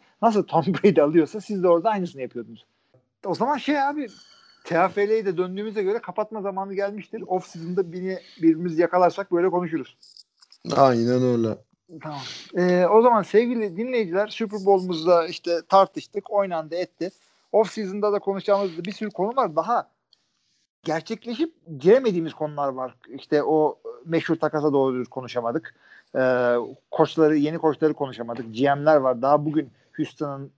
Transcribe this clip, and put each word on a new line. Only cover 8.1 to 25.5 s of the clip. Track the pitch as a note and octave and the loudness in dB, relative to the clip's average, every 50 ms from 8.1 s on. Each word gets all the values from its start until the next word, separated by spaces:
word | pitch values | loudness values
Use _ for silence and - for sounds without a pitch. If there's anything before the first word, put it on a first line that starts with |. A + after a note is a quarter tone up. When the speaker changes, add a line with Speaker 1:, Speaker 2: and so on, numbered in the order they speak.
| F#3 F3+ - - - - E3 | -8 -8 -10 -16 -6 2 4
Speaker 1:
birbirimizi | E3 D#3+ D#3 F3 F3+ D#3+ D#3 F3 | 4 4 4 0 -2 0 2 2
yakalarsak | E3 - F3+ F3+ E3+ - G3 G3 - F3 | 2 4 4 4 4 2 0 -4 -2 0
böyle | E3+ F3+ F#3 | 0 2 2
konuşuruz. | E3+ F3+ F3 D#3+ D#3+ D3 B2+ - - _ _ - _ - - _ _ _ _ _ _ _ - A#2 - | 0 0 -2 -2 -4 -6 -6 -8 -14 _ _ -20 _ -20 -20 _ _ _ _ _ _ _ -10 0 4
Speaker 2:
Aynen | - C#3 C3 B2 A#2 A#2 A#2+ B2 B2+ B2+ | 6 6 6 6 4 2 2 2 2 2
öyle. | B2+ A#2+ A#2 A2+ A2 G#2+ - _ _ _ _ _ - E3 D#3 - | 2 2 2 0 -2 -2 -6 _ _ _ _ _ -20 -20 -16 -14
Speaker 1:
Tamam. | D3+ D3 C#3+ B2+ - - - - - - | -12 -12 -12 -12 -12 -14 -16 -16 -8 -2
Ee, | - F3+ F3+ F3+ F3+ F3+ | 0 2 2 4 4 4
o | E3+ G#3 A3 A#3 | 6 6 6 6
zaman | B3 A#3 G#3+ F3 | 6 4 2 0
sevgili | - - G#3 A#3+ A#3+ B3+ A#3 G#3+ G3+ E3 | 2 2 2 2 2 0 -4 -4 -6 -6
dinleyiciler, | F3+ A3+ B3+ B3+ A#3+ A3 E3 E3+ F#3+ G#3 G#3+ | -6 -6 -4 -2 -2 -2 -2 -2 -2 -2 -4
Super | - - A3+ G3 G#3 G#3 F#3+ | -4 -8 -8 -6 -6 -2 2
Bowl'umuzda | G3 G3 F#3 F#3 F3+ F3 D#3+ D#3+ F3 F3 E3+ D#3+ | 4 4 4 2 0 -4 -2 2 4 4 4 4
işte | F3 E3 - - F3 E3+ E3 - - | 0 -4 -8 -4 -4 -4 -4 0 4
tartıştık, | - G3 F#3+ - - G3+ - - - G3+ - - | 6 6 6 4 0 -6 -12 -10 -10 -12 -8 -4
oynandı, | G#3 G3+ G3 F#3+ F3 D#3+ D#3 D3+ E3 | -2 -2 -2 0 -2 -6 -6 -6 -6
etti. | F3 F#3 - _ - E3 F#3+ - _ _ _ _ _ _ _ - | -6 -6 -8 _ -8 -8 -8 -10 _ _ _ _ _ _ _ 2
Off | G#3 A3 F3+ | 2 2 2
season'da | - A3 G#3+ F#3 F#3+ G#3 G3+ G#3 G3+ | 0 -8 -8 -8 -6 -4 -2 0 0
da | G3+ | -2
konuşacağımız | - G3 G3 G3 - - G3+ G3 G3+ F#3 D#3+ D#3+ E3+ | -2 -4 -6 -4 0 0 0 0 0 -2 -6 -8 -10
bir | G3+ F#3+ | -10 -8
sürü | - G#3+ G#3 | -8 -8 -8
konu | - - F#3 G#3+ B3 | -4 -4 -4 -2 -2
var. | C4+ B3 F3+ D3+ | -2 -2 -2 -2
Daha | D#3+ D#3+ G3+ A#3+ G#3+ - _ _ _ _ _ _ _ _ _ _ _ _ _ _ _ _ _ _ _ - | -4 -2 -2 -2 -4 -4 _ _ _ _ _ _ _ _ _ _ _ _ _ _ _ _ _ _ _ -8
gerçekleşip | E3 D#3 D#3+ D#3+ - A3+ - - A#3 A#3+ G#3+ E4 E4 - _ _ - D#3 C3 | -6 -6 -6 -6 -8 -10 -10 -10 -8 -6 -4 -4 -6 -6 _ _ -16 -10 0
giremediğimiz | C3 F3+ A3+ C4+ C4+ A#3 F3+ F3 D#3+ D3+ - | 4 6 6 6 4 2 0 -2 -2 -6 -6
konular | - D#3 D3+ D3 C#3+ C#3+ C#3 | -8 -8 -8 -4 -4 -4 -4
var. | B2+ C3 C3 B2 A#2 _ _ - | -4 -4 -8 -10 -10 _ _ -18
İşte | B2 C3+ - - D#3 D3 C#3+ | -18 -18 -6 -2 0 0 2
o | - D#3 D#3 D#3 D3 - - - A2+ A#2+ - - | 2 2 4 4 2 0 -4 -12 -18 -18 -16 -8
meşhur | E3 E3 E3 - - E3 | -4 -2 -2 0 -2 -2
takasa | D#3+ D#3 D3+ D#3 D3+ C#3+ D3+ C#3 | -2 -2 -2 -2 0 0 2 2
doğru | C#3 C3+ C3+ B2+ | 2 2 2 0
düz | B2+ A#2+ A#2 | -2 -6 -8
konuşamadık. | - C3+ B2+ A#2 - B2 A#2 A#2 | -10 -12 -12 -8 -6 -6 -4 -4